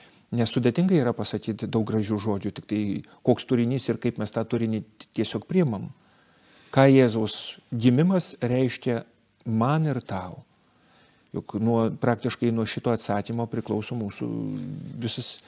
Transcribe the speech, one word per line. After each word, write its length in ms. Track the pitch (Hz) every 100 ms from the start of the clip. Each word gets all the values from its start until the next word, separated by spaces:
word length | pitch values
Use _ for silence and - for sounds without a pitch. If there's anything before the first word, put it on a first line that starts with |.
| - - _
nesudėtingai 680 | 120 131 143 120 120 185 175
yra 140 | 123 113
pasakyti 520 | 104 104 - 107 104
daug 160 | 113 107
gražių 300 | 110 104 107
žodžių, 300 | 107 98 101
tik 140 | - -
tai 100 | 104 104 101 - - -
koks 200 | 117 -
turinys 400 | 123 120 131 -
ir 100 | 110
kaip 160 | 120 -
mes 120 | 107
tą 100 | 113 113
turinį 360 | 120 113 110
t-, 260 | - - - -
tiesiog 260 | 107 113 -
priimam. 420 | 185 151 101 113 - _ _ _ _ _ _ _
Ką 140 | - 135
Jėzaus 680 | 135 123 110 107 - - - _
gimimas 680 | 120 120 123 175 190 - -
reiškia 600 | 120 123 127 - - 117 - _ _ _ 120
man 400 | 113 120 156 156
ir 100 | 123
tau? 400 | - 95 92 - - _ _ _ _ _ _ _ _
Juk 220 | - - 104
nuo, 300 | 113 117 113
praktiškai 640 | - 117 117 123 - 120
nuo 120 | 113 110
šito 260 | - 123
atsakymo 520 | 113 - 101 101 117 113
priklauso 460 | 113 - 107 104 120
mūsų 300 | 101 - 117 113 107 104 95 101 - -
visas 340 | 113 - 123 -